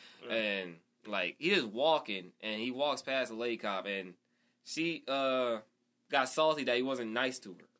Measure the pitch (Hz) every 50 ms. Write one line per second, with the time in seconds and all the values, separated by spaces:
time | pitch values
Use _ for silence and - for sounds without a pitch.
0 | - - - - - 120 110 113 110 104 101 98 95 87 85 82 - _ _ _
1 | - 107 104 98 90 85 - - 139 175 208 180 131 107 98 117 139 160 160 -
2 | - - 101 95 90 90 - _ - 110 107 107 113 127 123 127 143 147 135 127
3 | - 139 135 131 127 110 113 110 120 120 117 113 - 107 98 95 92 101 101 98
4 | 92 92 90 - _ _ _ _ _ _ _ _ _ - - 156 160 170 165 -
5 | - - 135 139 135 131 131 127 127 120 117 107 107 _ _ _ _ _ _ _
6 | _ - 143 139 127 127 - 156 156 156 156 147 131 123 120 123 127 135 135 123
7 | 120 110 110 120 131 131 127 - - 101 87 85 - - _